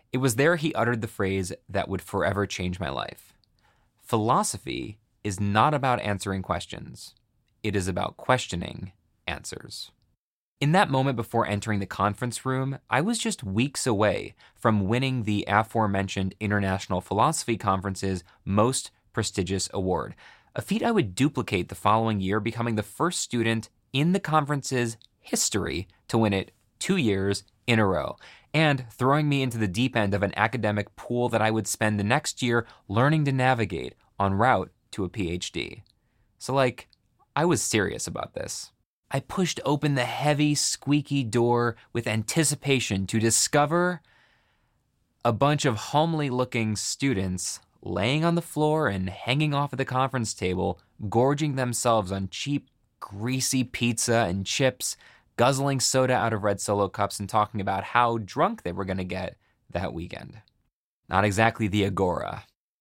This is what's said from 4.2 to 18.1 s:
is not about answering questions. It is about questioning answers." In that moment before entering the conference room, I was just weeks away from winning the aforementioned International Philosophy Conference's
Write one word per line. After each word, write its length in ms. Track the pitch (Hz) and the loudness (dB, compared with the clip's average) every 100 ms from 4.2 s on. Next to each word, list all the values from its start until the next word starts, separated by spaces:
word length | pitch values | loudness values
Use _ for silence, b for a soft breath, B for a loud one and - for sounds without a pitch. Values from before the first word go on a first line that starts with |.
| 107 151 214 104 - 64 65 104 _ _ | 4 2 2 -4 -8 -8 -8 -12 _ _
is 160 | 107 92 | -8 -2
not 340 | 101 104 135 | 2 4 4
about 280 | 147 131 120 | 4 0 0
answering 400 | - 101 - 95 | -2 -4 -2 -4
questions. 760 | 92 87 - - - - - _ _ _ _ _ | -2 -4 -6 -14 -14 -16 -20 _ _ _ _ _
It 100 | 110 | -2
is 140 | 98 92 | -2 0
about 300 | 92 - - | -2 -4 -4
questioning 760 | - 127 - 87 - - - _ _ _ - | 0 2 0 -6 -6 -10 -14 _ _ _ -10
answers." 680 | 78 - - - - - _ _ _ _ _ _ - | -8 -10 -14 -14 -16 -16 _ _ _ _ _ _ -2
In 140 | 143 | 2
that 180 | 180 196 | 4 4
moment 240 | 135 135 123 | 2 2 0
before 320 | 113 117 110 | -2 0 0
entering 320 | 101 104 104 | 0 -2 -2
the 60 | 98 | -2
conference 600 | - 98 104 123 - 131 | 0 0 0 -4 -4 -4
room, 340 | 131 135 135 - | -2 -2 -6 -2
I 100 | 123 | 0
was 180 | 180 233 | 2 0
just 280 | 226 - 104 | -2 -4 -2
weeks 420 | 98 139 - - | 0 0 0 0
away 480 | 101 107 - - - b | 4 4 2 -4 -14 b
from 360 | b 120 107 95 | b 2 2 2
winning 340 | 120 135 131 | 2 0 -2
the 220 | 104 104 - | 0 0 2
aforementioned 880 | 101 110 117 107 98 98 - 95 - | 2 2 0 0 0 -2 -2 -4 -2
International 580 | 107 104 98 95 - 92 | 0 0 2 -2 -2 -4
Philosophy 580 | - 98 127 165 - 113 | 0 2 2 2 -2 -2
Conference's 680 | 104 95 98 95 98 | 0 0 0 -4 -2